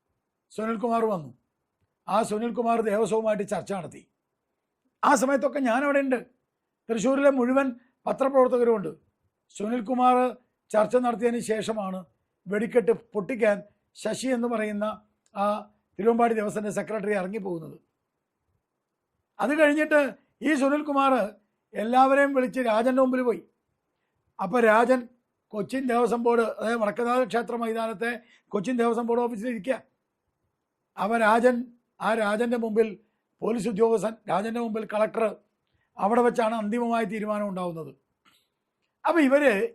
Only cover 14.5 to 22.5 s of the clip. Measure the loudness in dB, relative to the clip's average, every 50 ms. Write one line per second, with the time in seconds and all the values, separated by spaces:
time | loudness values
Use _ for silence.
14.5 | -2 -4 -4 -4 -4 -4 -4 -6 -6 -8 _ _ _ _ _ _ -6 -4 -2 -2
15.5 | -2 -4 -6 -14 _ _ _ _ _ 0 2 2 4 4 4 2 2 0 -2 -4
16.5 | -4 -4 -6 -4 -6 -6 -6 -6 -6 -6 -2 -2 -2 -2 -2 -6 -8 -8 -8 -8
17.5 | -8 -8 -10 -14 -18 -20 _ _ _ _ _ _ _ _ _ _ _ _ _ _
18.5 | _ _ _ _ _ _ _ _ _ _ _ _ _ _ _ _ _ -4 -2 -2
19.5 | 2 4 4 4 4 2 2 2 2 2 2 2 -4 -10 _ _ _ -6 -2 0
20.5 | 0 2 2 2 2 0 -2 -2 0 2 2 2 2 2 0 -4 -6 _ _ _
21.5 | _ _ _ _ -8 -6 -4 2 4 4 6 6 6 4 4 4 2 0 0 0